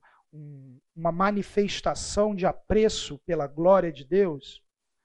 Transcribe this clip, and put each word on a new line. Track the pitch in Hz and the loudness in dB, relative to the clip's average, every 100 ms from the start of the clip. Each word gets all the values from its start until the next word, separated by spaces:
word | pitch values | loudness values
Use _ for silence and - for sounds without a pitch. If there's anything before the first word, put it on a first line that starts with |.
| _ _ _ | _ _ _
um, | 151 147 143 135 123 _ - | -20 -18 -18 -20 -20 _ -6
uma | 170 | -4
manifestação | 170 196 208 180 - 202 - - 147 - - 214 | 0 0 0 -2 -2 -2 -2 -4 -4 -4 0 0
de | 202 175 | 0 -2
apreço | - - 208 220 - - 143 - | -2 0 2 2 0 -8 -12 -6
pela | 160 143 | -4 -4
glória | 147 170 190 170 | 0 4 6 4
de | 143 135 | -4 -2
Deus, | 185 196 143 - - _ _ _ _ | 2 2 -2 -10 -20 _ _ _ _